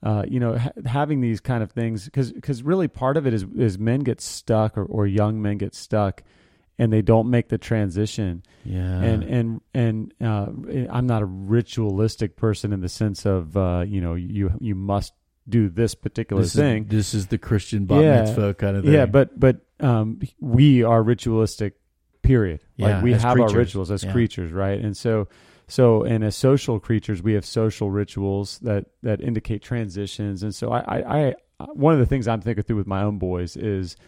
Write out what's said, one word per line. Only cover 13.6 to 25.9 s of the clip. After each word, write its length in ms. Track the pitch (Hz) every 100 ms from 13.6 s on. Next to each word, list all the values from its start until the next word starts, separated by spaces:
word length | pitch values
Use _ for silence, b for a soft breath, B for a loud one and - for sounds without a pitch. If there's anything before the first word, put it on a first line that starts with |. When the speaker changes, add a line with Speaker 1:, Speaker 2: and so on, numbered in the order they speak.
| 92 90 87
Speaker 1:
you 140 | 98
know, 160 | 87 85
you, 380 | 90 104 95 -
you 140 | 113 95
must 360 | 98 101 - - _ _ -
do 180 | 117 104
this 280 | 85 113 -
particular 480 | 143 - 113 95
Speaker 2:
This 100 | 90
is, 80 | 135
Speaker 1:
thing. 240 | 147 110 104
Speaker 2:
this 280 | 107 101 110
is 120 | 98
the 100 | 113
Christian 460 | - 107 - 107 98
bat 160 | 139
Speaker 1:
Yeah. 180 | 156 131
Speaker 2:
mitzvah 320 | 110 113 101
kind 240 | 98 - 98
of 60 | 143
thing. 80 |
Speaker 1:
Yeah, 140 | 151 120
but, 300 | 135 131 -
but, 180 | 131 110 _ -
um, 420 | 143 113 110 113 - _
we 440 | 147 117 147 127
are 180 | 113 117
ritualistic, 720 | 110 120 117 110 110 - 104 - _ _ _ _
period. 380 | 123 127 98 76 - -
Like, 120 | 107
Speaker 2:
Yeah, 120 | 98
Speaker 1:
we 120 | 120 113
Speaker 2:
as 80 |
Speaker 1:
have 80 | 120
our 160 | 127 113
Speaker 2:
creatures. 80 | 104
Speaker 1:
rituals 360 | 113 98 90
as 120 | 101
Speaker 2:
Yeah. 80 | 95
Speaker 1:
creatures, 400 | 117 113 - 85
right? 280 | 87 98 101
And 160 | 107 98
so, 320 | 120 110 98 b b b _
so, 360 | - 123